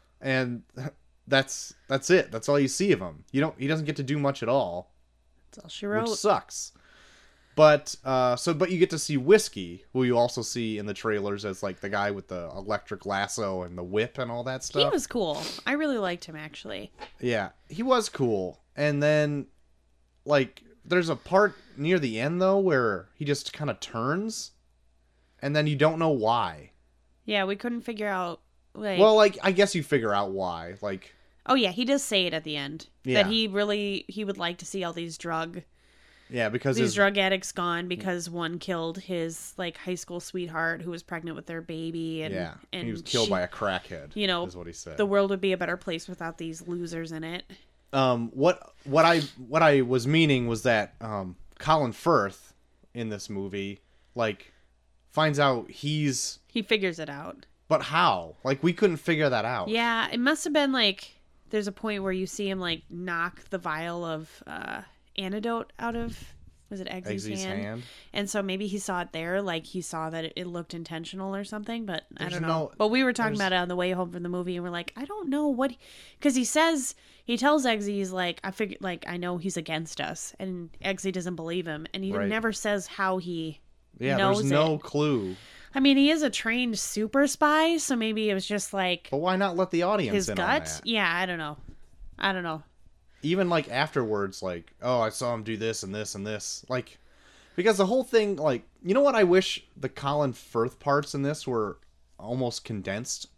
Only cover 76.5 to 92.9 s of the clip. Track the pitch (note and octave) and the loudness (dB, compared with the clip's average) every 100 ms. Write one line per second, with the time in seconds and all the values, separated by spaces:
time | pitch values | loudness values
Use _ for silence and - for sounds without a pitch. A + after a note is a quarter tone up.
76.5 | D4+ E4 D#4 B3+ - _ - - A#3+ C4+ | 4 4 4 -2 -8 _ -12 -4 2 4
77.5 | D4+ B3+ A3 G#3 G3+ F#3+ F#3 F3 E3+ G3 | 4 4 0 0 -2 -2 -2 -2 -4 -6
78.5 | F#3 G#3 - F#3+ F3 - F3 F3 F3+ F#3 | -4 -6 -6 -8 -8 -8 -6 -4 -4 -4
79.5 | E3+ D#3+ D#3+ D#3+ - D3 E3+ - - F#3+ | -6 -4 -4 -6 -6 -6 -6 -12 -10 -8
80.5 | F3+ E3 - F#3+ F#3+ F#3+ F#3 F3 E3 E3 | -8 -10 -8 -6 -4 -4 -4 -4 -6 -4
81.5 | F3 E3 D3+ D#3+ G3 F#3+ G3+ G3+ A3 A3+ | -4 -4 -8 -8 -6 -4 -2 0 0 -2
82.5 | G#3 G#3+ G3+ F#3 - F#3+ F#3 F3 E3+ D#3+ | -2 0 -2 -2 -4 -2 -2 -4 -6 -6
83.5 | D3+ - _ _ - B2+ C3+ G3 G#3 C3+ | -10 -16 _ _ -4 0 4 4 4 4
84.5 | C#3+ D#3+ D3+ - C#3+ D3+ B2+ F#2+ F#2+ - | 4 4 2 -2 0 2 2 -2 -6 -12
85.5 | - - C#4 C#4 C#4 C#4+ D#4+ D4 - A3+ | -20 -8 2 4 6 6 4 0 -2 -2
86.5 | A#3+ B3 G#3 - G#3 G#3+ C#4 C#4+ - D4+ | 0 0 -2 -4 -2 0 2 2 4 4
87.5 | D#4 D#4+ E4+ - B3 A3 A3 G#3+ F#3+ F#3+ | 4 4 2 0 0 0 0 0 0 -2
88.5 | G#3 - G3 F#3 F3 - C3+ F3 F#3 G3 | -4 -4 0 0 0 -2 -2 2 2 2
89.5 | F3 F#3 E3+ E3+ G#3 B2+ G3+ C3 F#3+ F3+ | 2 0 2 2 2 2 0 0 0 2
90.5 | C#4+ - - A3 A3+ F3+ F3 F#3 E3+ D3+ | 0 -2 -6 -2 0 0 0 -2 -4 -6
91.5 | D3+ - - - - - - G3 F#3 E3+ | -10 -14 -18 -20 -18 -16 -4 -2 -2 -4
92.5 | D#3 - _ - | -6 -10 _ -20